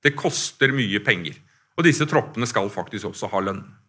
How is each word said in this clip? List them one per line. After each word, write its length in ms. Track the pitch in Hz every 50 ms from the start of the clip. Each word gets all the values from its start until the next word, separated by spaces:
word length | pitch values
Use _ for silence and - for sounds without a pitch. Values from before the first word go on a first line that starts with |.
| _
Det 80 | 147 143
koster 560 | 143 - 156 147 - - - - _ - 135
mye 320 | 135 139 123 101 92 104
penger, 380 | 101 113 110 90 87 80 71 - _ _ _ _ _ _ _
og 160 | - 170 165
disse 160 | 139 - 151
troppene 400 | 147 - 151 139 - - 107 120
skal 240 | 120 - 110 98 101
faktisk 400 | - - 87 - - 101 92 -
også 220 | - - - 98 -
ha 80 | 95 95 98
lønn. 160 | 98 98 98 - - - _